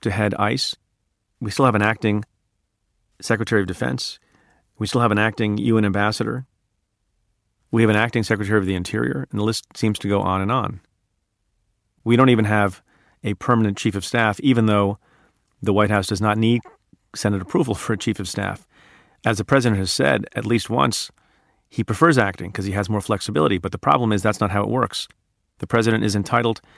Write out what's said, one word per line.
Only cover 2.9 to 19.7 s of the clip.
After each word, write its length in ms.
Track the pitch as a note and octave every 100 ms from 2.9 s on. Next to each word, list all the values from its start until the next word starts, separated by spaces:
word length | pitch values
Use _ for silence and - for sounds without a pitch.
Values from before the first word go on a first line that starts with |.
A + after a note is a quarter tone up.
| _ _ -
Secretary 400 | - A2 G#2+ A2
of 80 | F#2
Defense. 500 | F2+ - B2+ - - _ _ _ _ _ -
We 120 | G#2+
still 120 | B2
have 120 | A#2
an 60 | G#2
acting 380 | A2 G#2+ G#2+ G#2
U 200 | A#2 A2
N 60 |
ambassador. 640 | G#2 G2+ G#2 - A2+ B2 C3 _ _ _ _ _ _ _ _ _ _ _ _
We 120 | A2+
have 80 | A2
an 60 | G#2
acting 260 | A#2 A#2
Secretary 360 | G#2 G#2+ G2+ G#2+
of 80 | F#2+
the 80 |
Interior, 540 | F#2 F2+ G#2+ A#2+ C3+ C3
and 80 | G#2
the 60 |
list 220 | G#2+ A2 - -
seems 220 | A2 G2+
to 80 | G2+
go 120 | G2+
on 200 | F#2 F#2+
and 100 | G2
on. 300 | B2+ G#2 F#2 _ _ _ _ _ _ _ _ _ _ _ _
We 140 | A2+ A#2+
don't 140 | C3
even 160 | A2+ G#2
have 360 | G#2+ G2+ - _ _ _ _
a 120 | G#2+
permanent 420 | G2+ - A#2 G#2 G2
Chief 180 | A#2
of 100 | G2
Staff, 360 | - A#2+ A2 G2+
even 260 | C#3+ A#2 A2
though 320 | G#2 G2+ G2+ _ _ _ _ _ _
the 100 | G#2
White 180 | G2+ G#2
House 160 | G#2 F#2
does 140 | F#2+
not 180 | G#2+ G#2+
need 240 | A2+ A#2+ - - _ _ _
Senate 280 | - G#2 G2
approval 320 | F#2 F3+ C3
for 180 | G2+ -
a 60 | G#2
Chief 200 | - G#2
of 100 | F#2
Staff. 380 | - G2 G#2 _ _ _ _ _ _
As 140 | A2 A2+
the 60 |
President 340 | G2+ C#3 A#2+